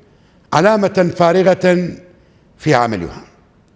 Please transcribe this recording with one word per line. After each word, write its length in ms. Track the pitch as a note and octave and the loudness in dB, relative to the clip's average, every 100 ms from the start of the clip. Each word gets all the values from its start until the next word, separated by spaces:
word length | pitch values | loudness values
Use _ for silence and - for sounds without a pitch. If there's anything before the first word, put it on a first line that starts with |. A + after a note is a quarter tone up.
| _ _ _ _ _ | _ _ _ _ _
علامة 600 | C#3+ F#3+ A3 F#3+ G3 F3 - | 0 2 2 0 0 -2 0
فارغة 720 | E3+ F3+ F#3 F#3 F3+ F3+ F3 - - _ _ _ _ _ | 2 2 2 2 0 0 -2 -10 -20 _ _ _ _ _
في 160 | D#3 | -2
عملها، 500 | C3 A#2+ G#2 E2+ - - _ _ _ _ | 0 0 -2 -8 -12 -20 _ _ _ _